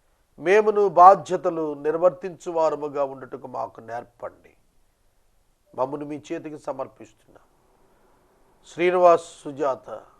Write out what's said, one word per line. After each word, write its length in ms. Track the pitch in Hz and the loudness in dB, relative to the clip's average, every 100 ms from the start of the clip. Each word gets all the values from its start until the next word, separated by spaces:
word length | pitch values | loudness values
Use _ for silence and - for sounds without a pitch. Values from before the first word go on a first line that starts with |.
| _ _ _ - | _ _ _ -8
మేమును 480 | 151 208 214 208 202 | 2 2 4 2 0
బాధ్యతలు 840 | 165 180 196 143 180 180 165 156 | 8 8 8 2 -4 -4 -4 -6
నిర్వర్తించువారముగా 1300 | 143 147 160 180 175 196 160 180 165 160 147 147 143 | -6 -4 0 0 0 -10 -14 -10 -2 -2 -2 -8 -6
ఉండుటకు 440 | 139 135 127 135 135 | -8 -8 -16 -16 -14
మాకు 340 | 123 113 - | -12 -12 -14
నేర్పండి. 720 | 113 117 - _ - - _ _ _ _ _ _ _ _ _ _ _ _ _ 117 | -14 -14 -14 _ -18 -18 _ _ _ _ _ _ _ _ _ _ _ _ _ -8
మమ్మను 300 | 131 147 147 | -6 -6 -12
మీ 160 | 147 143 | -14 -12
చేతికి 280 | 165 156 151 | -12 -12 -14
సమర్పిస్తున్నాం. 840 | - 135 131 - 107 _ _ - _ _ _ _ _ _ _ _ _ _ _ _ - | -12 -10 -12 -14 -20 _ _ -20 _ _ _ _ _ _ _ _ _ _ _ _ -20
శ్రీనివాస్, 680 | - 175 180 180 170 - - | -2 0 6 6 6 0 -16
సుజాత, 580 | 156 135 143 123 - 110 - _ | -18 -6 -4 -4 -10 -18 -18 _